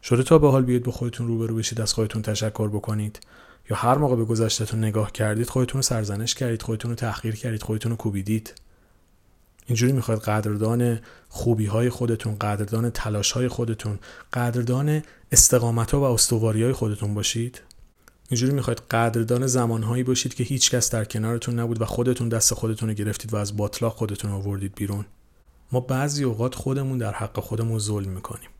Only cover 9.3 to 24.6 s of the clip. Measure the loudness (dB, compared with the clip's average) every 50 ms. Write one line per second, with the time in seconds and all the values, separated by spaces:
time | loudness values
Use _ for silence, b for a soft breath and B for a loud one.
9.3 | _ _ _ _ _ _ -6 -4 0 2 4 4 4 2 2 0 -2 -2 0 0
10.3 | 0 0 0 0 -2 0 0 0 2 2 2 2 0 -2 B B B B B B
11.3 | -10 -4 0 2 2 2 2 0 2 2 2 2 0 0 0 0 0 0 -2 -4
12.3 | -4 -2 -2 -2 0 -2 -2 -2 -2 0 0 0 -2 -2 -2 -2 -2 0 0 0
13.3 | 0 0 -2 -2 0 -2 -2 -2 -2 -4 -4 -6 -6 -6 B B B B B B
14.3 | -4 -2 -2 0 0 0 0 0 0 2 2 2 0 0 -2 B B B B B
15.3 | 6 6 8 8 6 6 4 4 2 2 2 2 2 2 4 4 4 2 2 2
16.3 | 2 2 2 2 2 4 2 2 2 0 0 -2 -2 -2 -2 -2 -2 0 -2 -2
17.3 | -2 -2 -4 -6 -8 -14 -20 -20 -20 -20 -20 -20 _ _ _ -20 _ _ _ -4
18.3 | -2 0 2 2 0 0 0 0 -2 -2 -4 _ 2 2 2 4 2 2 2 2
19.3 | 2 2 2 2 2 2 2 2 0 0 0 0 0 0 2 2 0 0 0 -4
20.3 | -2 -2 -2 -2 0 2 2 2 2 2 0 0 0 -2 -2 -2 -2 -2 0 0
21.3 | 0 0 -2 -2 -2 -2 0 -2 -2 -2 -2 -2 0 0 2 2 2 2 0 0
22.3 | 2 2 2 2 0 0 -2 -2 -2 -2 -2 -4 -2 -2 -2 -4 -4 -6 -6 -4
23.3 | -2 -2 -2 -2 -2 -2 -2 -2 -2 -2 -2 -2 -2 -2 -4 -4 -4 -4 -4 -4
24.3 | -4 -4 -4 -4 -4 -4